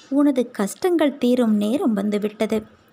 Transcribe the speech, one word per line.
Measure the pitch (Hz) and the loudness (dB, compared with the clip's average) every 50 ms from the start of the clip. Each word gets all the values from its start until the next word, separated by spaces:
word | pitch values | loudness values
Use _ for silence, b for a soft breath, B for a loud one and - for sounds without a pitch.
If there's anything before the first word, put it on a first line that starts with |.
| - - | -10 -2
உனது | 269 285 294 294 262 254 240 247 | 0 2 2 2 2 0 -2 -4
கஷ்டங்கள் | - - 208 196 - - - 370 349 311 311 277 269 - | -4 -6 -6 -6 -4 -2 -2 0 2 2 2 0 0 0
தீரும் | - 247 247 254 247 220 214 | 0 2 2 2 2 2 2
நேரம் | 208 208 214 240 311 392 262 | 0 0 0 -2 0 0 0
வந்துவிட்டது. | 214 202 196 208 202 208 202 208 - - 220 214 220 214 214 - - _ _ _ | 0 0 -2 -2 -2 -2 -4 -4 -4 -4 -4 -2 -2 -4 -4 -8 -20 _ _ _